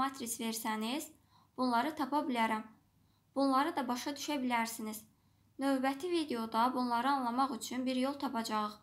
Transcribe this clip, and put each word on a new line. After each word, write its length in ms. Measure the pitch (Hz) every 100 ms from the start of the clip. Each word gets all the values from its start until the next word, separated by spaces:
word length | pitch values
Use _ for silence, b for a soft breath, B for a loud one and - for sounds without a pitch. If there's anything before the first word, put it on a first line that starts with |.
matris 340 | 269 269 233 -
versəniz, 720 | 226 226 226 214 220 285 302 b b b b -
bunları 380 | 254 233 269 311
tapa 280 | 269 285 302
bilərəm. 400 | 240 226 220 - - _ _ b b b -
Bunları 400 | 277 262 294 320
da 120 | 262
başa 240 | 247 -
düşə 240 | 277 - 294
bilərsiniz. 540 | 254 233 226 - 220 214 - b b b b -
Növbəti 500 | 269 269 262 277 359
videoda 520 | 339 294 240 226 226 247
bunları 360 | 254 247 233 254
anlamaq 440 | 285 240 240 269 226
üçün 300 | - 247 254
bir 100 | 262
yol 180 | 262
tapacağıq. 600 | 285 269 226 220 214 208 214